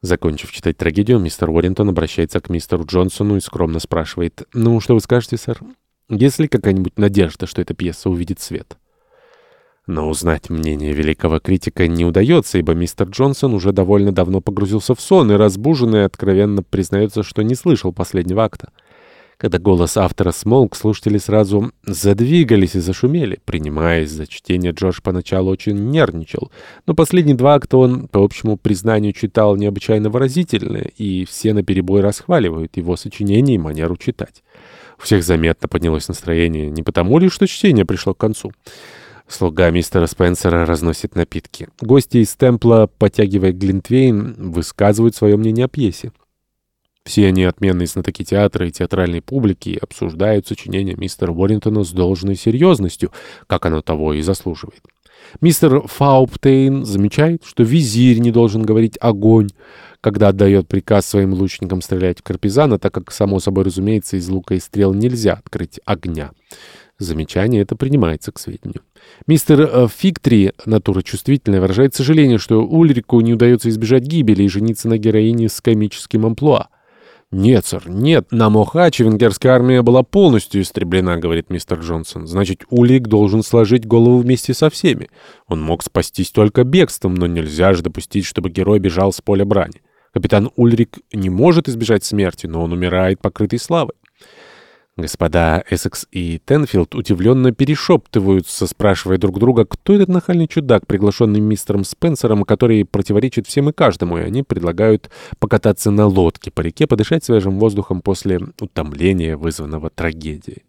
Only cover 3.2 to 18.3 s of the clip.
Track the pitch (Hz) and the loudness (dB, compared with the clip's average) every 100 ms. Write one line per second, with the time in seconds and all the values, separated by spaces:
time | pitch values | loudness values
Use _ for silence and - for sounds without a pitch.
3.2 | 104 101 - - 82 80 - 85 80 - | -2 -2 -4 -4 -4 -4 -4 -6 -6 -6
4.2 | 85 - - 120 117 117 - 117 - 123 | -6 -6 -12 -2 0 0 2 0 2 -2
5.2 | 117 117 - 117 - 262 _ _ _ 107 | -2 -8 -8 -10 -12 -20 _ _ _ 0
6.2 | 135 - 156 - 104 95 90 - 101 98 | 0 2 -2 0 0 0 -2 0 0 2
7.2 | 87 - 92 - 87 85 90 82 95 87 | 0 -2 -10 -6 -6 -6 -6 -6 -4 -4
8.2 | 87 92 - 82 - - _ _ _ _ | -4 -8 -8 -12 -12 -20 _ _ _ _
9.2 | _ _ _ _ _ _ - 82 78 76 | _ _ _ _ _ _ -8 -6 -4 -4
10.2 | 85 76 - 82 80 76 76 73 78 76 | -2 -4 -4 -6 -4 -4 -4 -4 -4 -2
11.2 | 87 78 - 95 - - 87 85 85 85 | -2 -2 -2 -2 -2 -2 -2 0 0 2
12.2 | 113 170 - 95 78 82 87 - 95 98 | 4 2 2 -2 0 -2 -2 -4 -6 0
13.2 | 135 139 139 104 92 98 92 101 101 92 | -2 0 -2 0 0 0 2 2 2 0
14.2 | 90 95 - 98 98 107 - 127 - 190 | 0 0 -2 -4 -2 -2 -2 -4 2 4
15.2 | 123 104 107 95 123 156 120 107 98 - | 4 4 4 2 -2 0 2 2 0 -2
16.2 | 98 95 104 101 92 95 90 98 104 104 | 0 2 2 -2 -4 -4 -2 0 -2 -2
17.2 | 101 - 107 127 180 131 92 87 87 95 | -8 -4 -4 -2 0 0 -2 -6 -6 -4
18.2 | 85 | -4